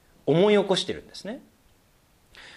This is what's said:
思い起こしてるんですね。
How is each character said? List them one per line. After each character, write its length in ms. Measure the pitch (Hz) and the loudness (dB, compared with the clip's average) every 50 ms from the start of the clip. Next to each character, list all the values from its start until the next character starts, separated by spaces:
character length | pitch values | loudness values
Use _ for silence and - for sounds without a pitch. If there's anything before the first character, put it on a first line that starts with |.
| _ _ _ _ _ | _ _ _ _ _
思 260 | 135 147 170 196 214 | 0 2 4 4 4
い 20 | 208 | 4
起 80 | 202 190 | 2 2
こ 120 | 202 185 | 0 -2
し 100 | - - | -2 -4
て 80 | - 92 | -6 -10
る 80 | 73 | -12
ん 60 | - | -14
で 80 | - - | -18 -20
す 100 | - - | -16 -14
ね。 160 | 190 240 - - _ _ _ _ _ _ _ _ _ _ _ _ _ _ _ _ _ - - - - - | -14 -14 -14 -18 _ _ _ _ _ _ _ _ _ _ _ _ _ _ _ _ _ -20 -20 -20 -20 -20